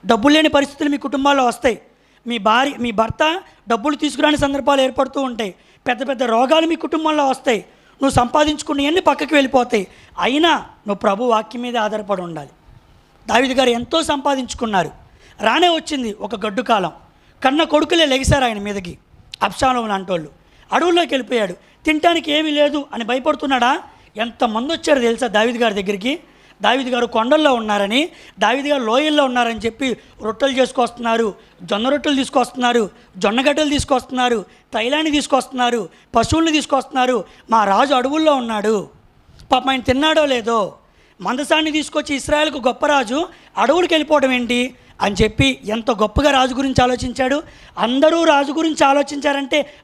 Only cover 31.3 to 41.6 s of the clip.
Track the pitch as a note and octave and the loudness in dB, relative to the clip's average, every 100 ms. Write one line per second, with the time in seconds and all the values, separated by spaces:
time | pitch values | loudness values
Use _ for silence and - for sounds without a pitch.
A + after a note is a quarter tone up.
31.3 | F#3 - _ F3 G3+ B3 C#4+ D4+ C#4 C4 | -4 -20 _ -6 -2 0 0 0 0 2
32.3 | C4+ A#3+ C4 B3 A#3+ G3 - - F#3 F#3 | 0 0 0 0 0 -2 -8 -20 -4 0
33.3 | A3+ C4+ C#4+ D4+ C#4+ - C4 - B3+ B3 | 2 0 2 0 0 0 -2 -2 -2 0
34.3 | A#3 F3+ - _ A#3 A3+ D4 D#4 D4 - | 0 -4 -20 _ -4 -2 0 0 -2 0
35.3 | C4+ B3 C4 B3 A#3 F3 _ _ A3+ A3+ | 0 0 -2 -2 -2 -6 _ _ 0 2
36.3 | D#4 E4 D4+ - C4+ B3 C4 B3+ B3 E3+ | 2 2 0 0 -2 -2 -2 0 0 -4
37.3 | - - A3+ G3+ G3 C4+ C4 B3 D4+ D#4 | -18 0 2 4 2 4 2 0 2 2
38.3 | C#4 A#3 A3 G#3 G#3+ - - _ _ _ | 2 0 -4 0 -2 -4 -18 _ _ _
39.3 | - - B3+ C4 C4 A3+ B3+ D#4 D#4 D4 | -20 0 0 2 -2 0 0 2 2 2
40.3 | B3+ A3 A#3 F3+ - _ _ _ _ F3+ | 0 0 0 -2 -6 _ _ _ _ -6
41.3 | B3 D4 D#4 | -4 0 0